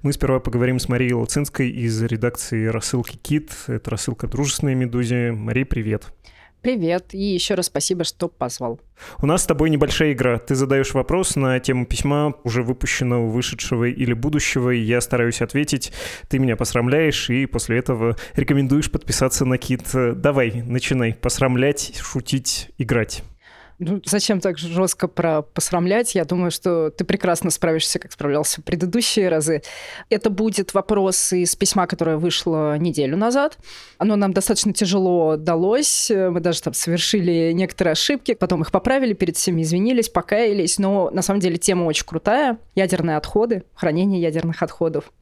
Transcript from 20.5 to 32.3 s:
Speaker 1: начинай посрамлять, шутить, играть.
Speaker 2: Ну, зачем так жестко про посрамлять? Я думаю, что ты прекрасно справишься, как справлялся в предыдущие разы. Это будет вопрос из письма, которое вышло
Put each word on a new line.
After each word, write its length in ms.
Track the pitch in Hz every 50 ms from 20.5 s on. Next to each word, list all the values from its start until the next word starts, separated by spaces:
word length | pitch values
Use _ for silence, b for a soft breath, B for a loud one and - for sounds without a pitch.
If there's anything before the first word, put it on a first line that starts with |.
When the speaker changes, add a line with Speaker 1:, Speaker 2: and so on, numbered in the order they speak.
| 107 120 117
Speaker 1:
начинай 480 | 120 123 127 - - 143 127 120 113 113
посрамлять, 800 | - - 123 - - 135 131 127 123 131 143 147 - - - -
шутить, 720 | - - - - 135 - - - 135 127 - - - - - -
играть. 460 | - 127 110 120 117 110 - - - - - - B B B B B B B B B
Speaker 2:
Ну, 200 | 175 160 202 196 -
зачем 360 | - 196 208 - - 208 180
так 180 | - 190 175 143
жестко 500 | 165 165 170 180 190 175 - - - 170
про 320 | - - 170 165 160 151
посрамлять? 760 | 147 - _ - - - 185 175 175 180 196 226 240 - -
Я 120 | 190 165
думаю, 240 | 147 180 180 180 175
что 400 | 165 - - 180 170 165 160 156
ты 120 | - -
прекрасно 480 | 185 - 170 160 - 180 170 - - 175
справишься, 480 | - - - 165 160 160 - - - -
как 140 | - -
справлялся 480 | - - - 143 143 147 147 - - -
в 40 | -
предыдущие 680 | - 175 160 180 180 180 240 233 - - 220 196 180
разы. 320 | 165 156 151 160 160 147 B B B B B B B B B B
Это 180 | - 202 - 220
будет 460 | 196 185 220 220 185 - 185 - -
вопрос 580 | 202 190 - 214 202 190 190 185 - - -
из 240 | 185 180 175 175 -
письма, 300 | - 202 - - 196 175
которое 320 | 170 185 - 165 165 156 156
вышло 580 | 165 175